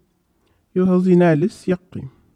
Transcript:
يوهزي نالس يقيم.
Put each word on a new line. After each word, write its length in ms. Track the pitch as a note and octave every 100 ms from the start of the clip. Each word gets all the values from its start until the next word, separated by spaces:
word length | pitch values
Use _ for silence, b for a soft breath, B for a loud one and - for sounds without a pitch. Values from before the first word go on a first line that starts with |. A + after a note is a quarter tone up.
| _ _ _ _ _ _ _ F#3
يوهزي 400 | F#3 F3+ F#3 F3
نالس 540 | F3 D3+ F3+ - -
يقيم. 400 | F3+ _ - C3+ _ _